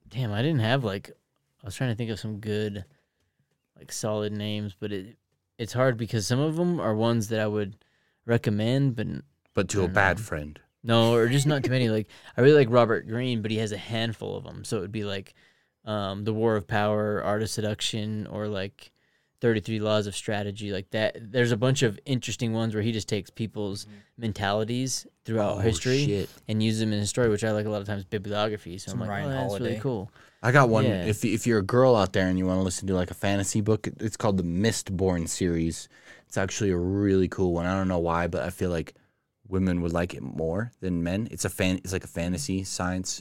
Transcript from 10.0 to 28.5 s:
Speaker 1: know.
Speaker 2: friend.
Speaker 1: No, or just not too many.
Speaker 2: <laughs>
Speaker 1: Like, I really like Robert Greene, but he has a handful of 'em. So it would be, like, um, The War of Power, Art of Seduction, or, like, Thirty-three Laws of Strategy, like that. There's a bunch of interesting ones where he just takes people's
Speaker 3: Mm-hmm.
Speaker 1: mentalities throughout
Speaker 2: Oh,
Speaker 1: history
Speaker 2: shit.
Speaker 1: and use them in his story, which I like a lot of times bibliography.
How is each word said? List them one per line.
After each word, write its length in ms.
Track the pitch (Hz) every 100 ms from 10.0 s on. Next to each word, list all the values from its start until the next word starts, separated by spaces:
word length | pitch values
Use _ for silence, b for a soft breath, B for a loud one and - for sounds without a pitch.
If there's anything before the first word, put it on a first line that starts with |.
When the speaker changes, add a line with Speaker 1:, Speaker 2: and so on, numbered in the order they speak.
| 98 90
Speaker 1:
know. 40 |
Speaker 2:
friend. 360 | 110 80 76 76 _ _
Speaker 1:
No, 320 | 117 117 117
or 140 | 117 117
just 180 | 139 143
not 180 | 147
too 60 | 123
many. 180 | 127 120
Speaker 2:
<laughs> 60 |
Speaker 1:
Like, 140 | 107 107 B B -
I 60 |
really 140 | 127 151
like 120 | 127
Robert 380 | 120 113 107 -
Greene, 320 | 113 127 120
but 100 | 104
he 60 | 107
has 140 | 110
a 60 | 101
handful 580 | 92 110 117 107 101 98
of 100 | 92
'em. 180 | 90
So 120 | 98 113
it 40 |
would 120 | 92
be, 120 | 110
like, 300 | 101 98 95 _ b b b b 110
um, 380 | 107 101 98
The 100 | 104
War 220 | 110 113 107
of 100 | 92
Power, 560 | 107 104 107 107 104
Art 180 | - 104
of 60 | 110
Seduction, 800 | - 107 107 - 113 107 107 107
or, 200 | 101 107
like, 420 | 101 98 - - _ _ _ _ _
Thirty-three 380 | 120 110 98 113
Laws 260 | 107 107 104
of 100 | 98
Strategy, 560 | - 104 101 101 104
like 160 | 98 98
that. 260 | 110 107 -
There's 320 | 113 123 120
a 40 | 117
bunch 260 | 127 135
of 180 | 127 98 -
interesting 480 | 127 - 110 117
ones 180 | 113 113
where 100 | 107
he 100 | 107
just 160 | 110 -
takes 200 | 107 90
people's 560 | - 110 107 104 98
Speaker 3:
Mm-hmm. 100 | - 104 B -
Speaker 1:
mentalities 920 | 117 101 98 104 107 123 131 123 - _ -
throughout 300 | 110 101 104
Speaker 2:
Oh, 20 |
Speaker 1:
history 480 | 92 87 127 131 143
Speaker 2:
shit. 240 | 101 90 - -
Speaker 1:
and 140 | 107
use 160 | 110 110
them 160 | 110
in 40 | 104
his 120 | 104
story, 180 | - 120
which 160 | 104
I 80 | 113
like 140 | 107 107
a 20 |
lot 120 | 104
of 40 | 98
times 180 | 101
bibliography. 760 | 92 92 95 104 110